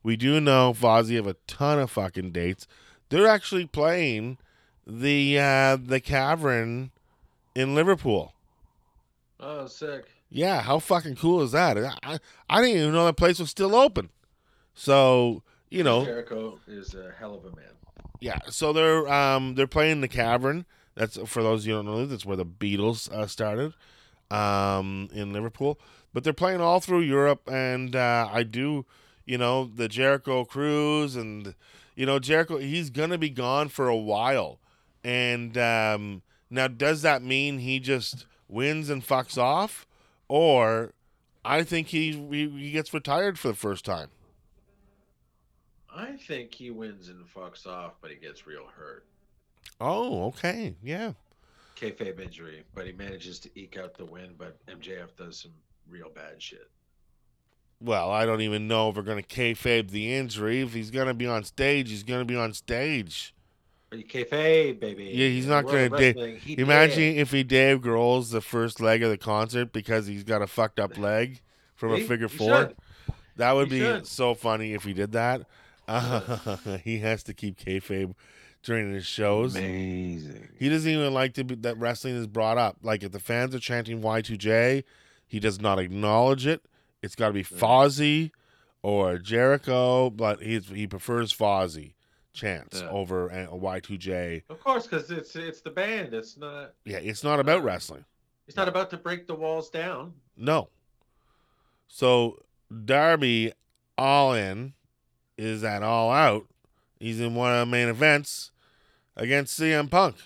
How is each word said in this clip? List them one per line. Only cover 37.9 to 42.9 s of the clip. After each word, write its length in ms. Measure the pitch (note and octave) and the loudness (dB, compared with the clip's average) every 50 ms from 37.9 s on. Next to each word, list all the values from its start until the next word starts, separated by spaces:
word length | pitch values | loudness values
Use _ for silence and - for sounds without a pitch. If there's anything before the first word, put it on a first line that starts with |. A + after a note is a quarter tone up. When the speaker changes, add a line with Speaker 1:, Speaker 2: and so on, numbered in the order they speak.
| C3+ B2 A2 - - B2+ - _ _ _ _ | -2 -2 -2 -8 -10 -12 -18 _ _ _ _
Speaker 1:
wins 420 | _ G2 A2+ C3 C#3+ D#3 D#3 D#3 C#3+ | _ -6 -4 -2 -2 -2 -4 -4 -6
and 160 | D3 C3+ A2+ | -6 -6 -2
fucks 320 | - C#3 C3 B2+ - - | 0 0 0 0 -2 -2
off? 480 | B2+ B2 B2+ D3 F3 G3+ G#3+ - - - _ _ _ _ _ _ _ _ | 0 2 2 2 0 -2 -4 -6 -16 -20 _ _ _ _ _ _ _ _
Or 640 | _ C3+ D3+ E3 D#3+ C#3 B2+ A2+ A2 A2+ A2+ A#2 - - _ _ _ _ _ _ _ _ _ _ | _ 2 4 6 8 8 6 6 4 2 0 -2 -6 -12 _ _ _ _ _ _ _ _ _ _
I 180 | A#2 C#3 D#3+ E3+ | 0 2 2 2
think 240 | - F3 E3 D#3+ | 0 -2 -4 -4
he, 240 | - E3 D#3+ D#3+ D#3 | -2 -2 -2 -2 -2
he, 380 | D3+ D3 C#3+ D3 C#3+ D3 D3+ D3+ | -4 -8 -10 -8 -4 -4 -4 -4
he 220 | C#3+ C#3 C#3+ D3 | -6 -10 -10 -6
gets 220 | D3 D#3 D3+ - | -4 -4 -4 -4